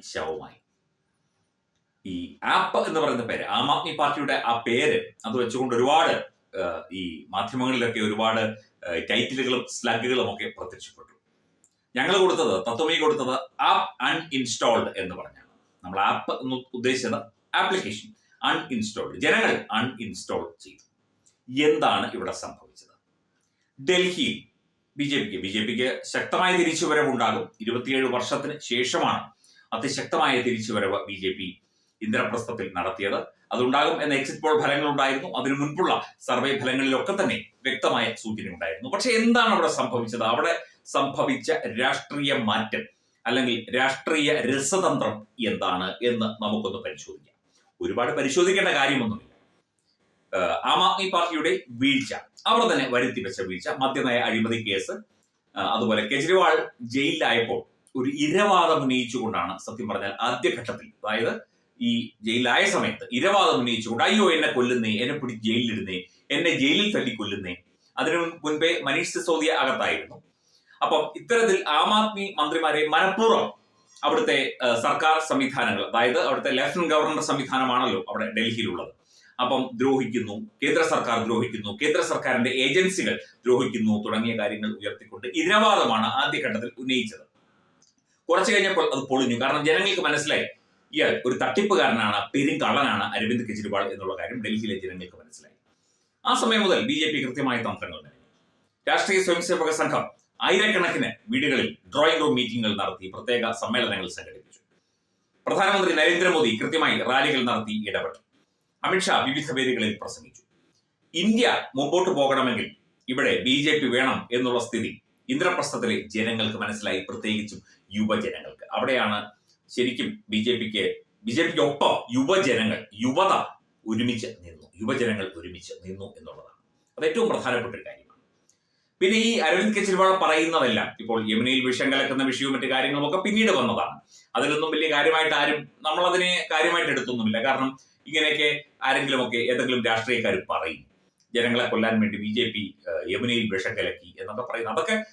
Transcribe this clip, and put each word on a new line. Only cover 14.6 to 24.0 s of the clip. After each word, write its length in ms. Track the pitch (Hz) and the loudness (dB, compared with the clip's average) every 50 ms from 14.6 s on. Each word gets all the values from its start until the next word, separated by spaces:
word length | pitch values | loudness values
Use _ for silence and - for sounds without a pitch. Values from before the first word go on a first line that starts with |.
| 117 120 113 113 - - - 98 | 2 4 4 4 2 -2 -4 -6
എന്ന് 160 | 92 90 90 | -8 -8 -8
പറഞ്ഞാണ്. 320 | - - - - - - _ _ _ _ _ _ _ - | -12 -14 -16 -18 -20 -20 _ _ _ _ _ _ _ -14
നമ്മൾ 160 | 90 95 98 | -6 -2 0
ആപ്പ് 420 | 101 113 123 - - - - - | 2 2 2 0 -2 -4 -6 -6
എന്ന് 140 | 131 131 131 127 - _ - | -4 -6 -6 -6 -8 _ -10
ഉദ്ദേശിച്ചത് 420 | 117 117 127 127 120 120 110 110 107 - - _ _ _ - - | -2 0 0 0 0 -2 -2 -4 -4 -6 -12 _ _ _ -4 0
ആപ്ലിക്കേഷൻ 580 | 175 190 185 190 - - 123 107 107 - - - _ _ _ _ - 120 | 0 0 2 0 -2 -2 -4 -8 -10 -12 -18 -20 _ _ _ _ -4 -2
അൺഇൻസ്റ്റാൾഡ്, 760 | 139 156 165 160 - 127 110 - - - 90 - - - - | -2 -2 -2 -4 -4 -4 -4 -4 -4 -6 -6 -8 -8 -6 -2
ജനങ്ങൾ 460 | 143 160 208 226 220 - 113 110 - - | 0 2 2 2 2 2 0 -2 -4 -4
അൺഇൻസ്റ്റാൾ 840 | 104 113 123 131 - - 113 - - - - - 123 - - - - _ | -2 -2 -2 -2 -4 -8 -10 -10 -10 -12 -8 -6 -6 -6 -6 -8 -14 _
ചെയ്തു. 320 | - 95 - _ _ _ _ _ _ _ _ _ _ _ _ _ _ 123 127 135 147 151 | -20 -20 -20 _ _ _ _ _ _ _ _ _ _ _ _ _ _ -6 -2 2 4 4
എന്താണ് 440 | 151 151 143 113 104 98 - 113 - | 4 4 4 4 4 2 0 -4 -6
ഇവിടെ 180 | 95 90 87 | -6 -6 -6
സംഭവിച്ചത്? 640 | - - - - - - - _ _ - - _ _ _ _ _ _ _ _ _ _ _ _ _ _ _ _ _ _ - 135 156 | -8 -8 -10 -12 -14 -16 -20 _ _ -20 -20 _ _ _ _ _ _ _ _ _ _ _ _ _ _ _ _ _ _ -8 0 2
ഡൽഹിയിൽ 540 | 180 180 | 4 4